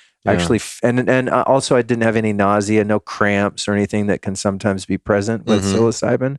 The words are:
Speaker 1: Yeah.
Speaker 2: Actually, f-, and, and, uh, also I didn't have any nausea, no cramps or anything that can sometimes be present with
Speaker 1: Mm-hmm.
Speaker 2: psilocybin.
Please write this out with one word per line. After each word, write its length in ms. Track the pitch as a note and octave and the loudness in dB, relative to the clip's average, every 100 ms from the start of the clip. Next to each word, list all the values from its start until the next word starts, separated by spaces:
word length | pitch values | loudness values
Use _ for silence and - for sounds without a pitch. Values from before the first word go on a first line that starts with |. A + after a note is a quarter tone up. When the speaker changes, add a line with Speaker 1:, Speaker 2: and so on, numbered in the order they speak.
| _ _ - | _ _ 0
Speaker 1:
Yeah. 60 | |
Speaker 2:
Actually, 260 | G#2 F2 A2 | 0 2 0
f-, 200 | - - | -2 -4
and, 260 | A#2+ B2 B2 | 0 2 2
and, 180 | B2+ B2+ | 2 2
uh, 140 | B2+ - | 0 2
also 280 | C3+ - B2+ | 0 2 0
I 60 | |
didn't 220 | A#2 A#2 | 2 0
have 120 | A2+ A2 | 0 0
any 160 | A2 | 0
nausea, 540 | G2+ G2+ G#2 G2+ A2 G#2 | 2 2 2 2 2 2
no 140 | G#2+ | -2
cramps 680 | - - G#2 G2+ G2+ - - | -4 -2 0 2 0 -2 -2
or 60 | |
anything 320 | G2+ G2+ G#2+ G#2 | -2 0 -2 -2
that 140 | F2 | -4
can 140 | - G2 | -4 -4
sometimes 480 | G#2 G2 A2 F#2+ - | -4 -2 -2 -2 -4
be 120 | F#2+ | -4
present 480 | - G2+ G2+ A2+ E2+ | 0 0 0 -4 0
with 180 | G#2+ G2 | 0 0
Speaker 1:
Mm-hmm. 100 | G2 | 2
Speaker 2:
psilocybin. 640 | A2+ A2 A2 B2 C3 | 0 0 -2 -2 -2